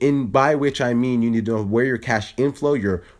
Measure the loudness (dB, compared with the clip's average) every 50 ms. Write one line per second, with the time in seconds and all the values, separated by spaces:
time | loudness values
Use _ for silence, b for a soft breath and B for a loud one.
0 | 0 0 0 0 0 0 2 2 4 4 2 2 0 -2 -2 -2 -2 0 0 0
1 | 0 0 0 0 0 0 0 0 0 0 -2 -2 -2 0 0 2 2 0 0 -2
2 | -2 -2 -2 -2 -4 -4 -4 -2 -2 -2 -2 -2 -2 0 0 0 0 -2 -2 -4
3 | B B B